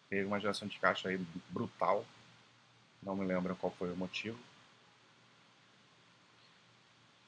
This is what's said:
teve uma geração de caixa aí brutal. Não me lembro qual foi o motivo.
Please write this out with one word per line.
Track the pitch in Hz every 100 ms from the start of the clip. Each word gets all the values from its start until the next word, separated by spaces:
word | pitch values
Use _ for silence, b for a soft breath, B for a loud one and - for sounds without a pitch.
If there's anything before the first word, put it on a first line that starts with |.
| -
teve | 98
uma | 98 101
geração | 101 98 104
de | -
caixa | 92 92 95
aí | 95 87 87 -
brutal. | - 117 - 87 98 117 - - - - - - - - -
Não | 98 98
me |
lembro | 95 92 92 92
qual | 92
foi | - 90
o | 90
motivo. | 90 - 104 117 - - - - - - - - - - - - - - - - - - - - - - - - - - - -